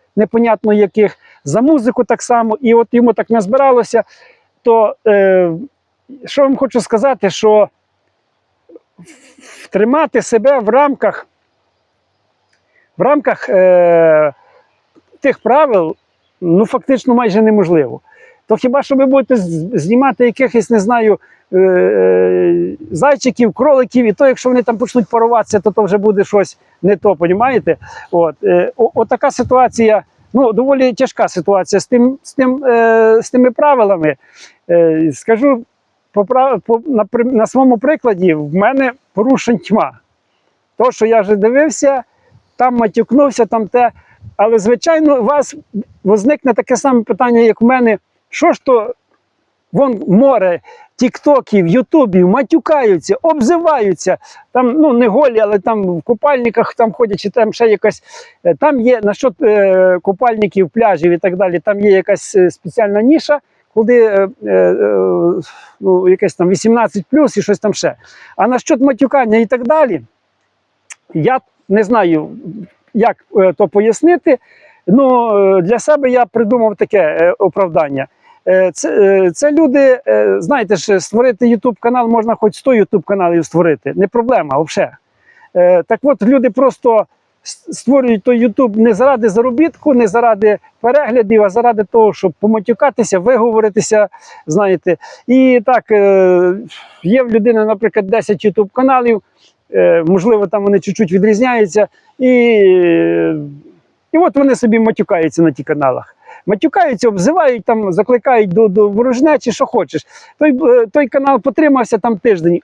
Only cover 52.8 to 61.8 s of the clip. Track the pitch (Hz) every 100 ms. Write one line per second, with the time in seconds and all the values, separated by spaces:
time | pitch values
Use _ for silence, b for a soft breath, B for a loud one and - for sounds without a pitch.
52.8 | 233 175 - - 320 311 233 339 339 285
53.8 | 208 175 190 180 B B _ 247 247 302
54.8 | 302 240 247 214 285 220 208 208 233 220
55.8 | 185 170 - 226 294 269 233 233 208 -
56.8 | 220 - 226 196 202 240 220 - 226 202
57.8 | 214 - B B B B 175 156 302 277
58.8 | 226 247 208 202 262 180 247 208 196 185
59.8 | 185 180 196 185 247 226 208 196 180 226
60.8 | 220 175 170 170 196 180 190 175 208 202